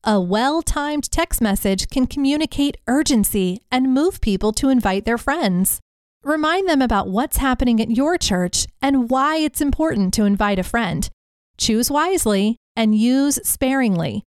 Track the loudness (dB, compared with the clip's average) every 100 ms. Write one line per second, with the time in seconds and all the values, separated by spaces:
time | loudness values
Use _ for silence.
0 | 2 0 2 0 0 0 -2 -2 -2 -4
1 | -4 -2 -2 0 0 0 0 -2 -2 -2
2 | -2 0 0 0 -2 0 -2 -2 -2 0
3 | 2 2 2 0 -2 -4 _ -2 2 2
4 | 0 0 -2 0 0 0 2 2 2 -2
5 | -2 -2 0 0 0 0 0 -2 _ _
6 | _ _ -4 -2 0 0 2 2 2 0
7 | 0 -2 -2 0 0 0 2 2 2 0
8 | 2 0 0 0 0 -2 -6 _ 0 2
9 | 2 0 0 0 -2 -2 -2 0 0 0
10 | 0 2 2 2 0 0 -2 -2 -2 -4
11 | -6 -8 _ _ _ _ 0 0 2 0
12 | 0 0 2 2 2 -2 _ -2 2 4
13 | 4 2 2 0 -4 -2 0 0 0 0
14 | -2 -6 -10